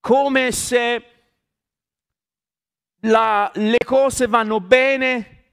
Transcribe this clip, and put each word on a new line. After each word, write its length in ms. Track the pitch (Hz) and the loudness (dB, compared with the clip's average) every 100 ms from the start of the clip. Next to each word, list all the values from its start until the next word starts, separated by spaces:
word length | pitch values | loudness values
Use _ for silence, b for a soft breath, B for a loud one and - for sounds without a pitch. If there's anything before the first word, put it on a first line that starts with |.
Come 480 | - 262 277 262 254 | 2 0 2 0 -2
se 540 | - - 240 240 240 - _ _ _ _ _ _ _ _ _ _ _ _ _ _ _ _ _ _ _ | -4 -2 -2 0 -4 -8 _ _ _ _ _ _ _ _ _ _ _ _ _ _ _ _ _ _ _
la, 520 | 220 220 226 208 202 | 0 2 2 0 -2
le 220 | - 214 233 | -2 0 0
cose 420 | - 262 269 - 240 | 2 0 0 0 0
vanno 300 | 226 214 220 | 0 0 -4
bene 840 | 185 254 269 269 262 247 202 - _ | 2 2 2 -2 -2 -4 -8 -18 _